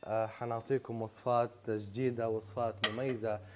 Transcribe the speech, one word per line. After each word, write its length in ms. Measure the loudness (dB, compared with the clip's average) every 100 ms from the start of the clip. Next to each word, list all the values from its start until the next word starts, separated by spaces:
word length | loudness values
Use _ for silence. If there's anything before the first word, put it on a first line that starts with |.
آه، 220 | 0 0 0
حنعطيكم 760 | -2 -4 -4 0 -2 0 -4
وصفات 680 | -4 -4 2 4 4 -2 -4
جديدة، 580 | -2 -2 0 0 2 0
وصفات 600 | -2 -4 -2 -2 4 2
مميزة 520 | 4 -2 0 0 -2 -4